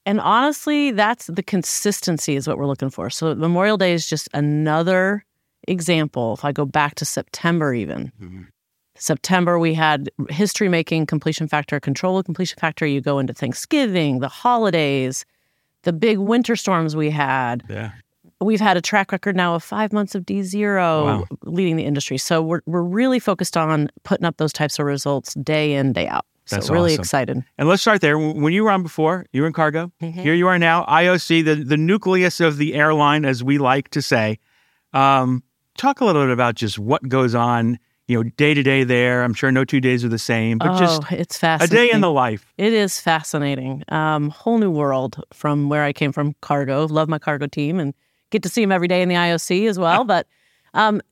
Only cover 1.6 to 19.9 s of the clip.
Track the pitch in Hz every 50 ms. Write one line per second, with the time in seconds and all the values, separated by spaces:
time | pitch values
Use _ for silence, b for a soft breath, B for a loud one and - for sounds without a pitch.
1.6 | - - - - - 208 196 - - 185 165 147 - - 143 139 131 156 - -
2.6 | 143 139 135 - 135 135 - - 85 123 - - 160 160 139 113 156 170 175 175
3.6 | 196 208 214 185 185 180 175 165 156 - 156 147 - - - 147 147 147 147 151
4.6 | 156 156 151 160 170 180 185 185 185 190 208 208 - _ _ _ _ _ _ _
5.6 | - - 190 175 160 175 175 160 151 147 - 135 120 113 110 - - 147 139 -
6.6 | 147 135 - 151 147 143 - - - - - - - - - - - 170 175 165
7.6 | 151 139 123 117 98 69 - 67 - 127 - 107 98 87 92 95 90 - _ _
8.6 | _ _ _ _ _ _ _ - - - 156 - - - 185 185 175 175 175 170
9.6 | 165 165 160 160 160 156 151 139 139 - - - 139 - 147 156 208 185 - -
10.6 | 214 185 175 165 160 - 165 160 156 - 165 147 - 160 156 - 160 147 - 151
11.6 | 143 - 151 143 - 147 135 - - 185 185 190 185 - 160 - 185 - - -
12.6 | - 160 156 - 165 147 139 139 - 147 143 139 131 127 123 - 147 120 127 -
13.6 | - - 320 294 269 220 185 175 156 143 131 127 135 135 - - - 247 247 233
14.6 | 220 196 170 165 151 139 139 135 131 127 131 - - - _ _ _ _ _ _
15.6 | _ _ _ _ - 180 170 156 214 226 214 190 196 202 233 247 233 - 240 -
16.6 | - 196 185 165 165 156 151 156 151 151 151 147 143 135 131 135 127 120 120 120
17.6 | - - 101 104 110 107 - - - _ _ _ _ _ _ - 190 214 220 190
18.6 | 214 208 180 175 - - 214 202 190 - 202 180 - 208 185 185 180 175 170 165
19.6 | - - 208 208 214 202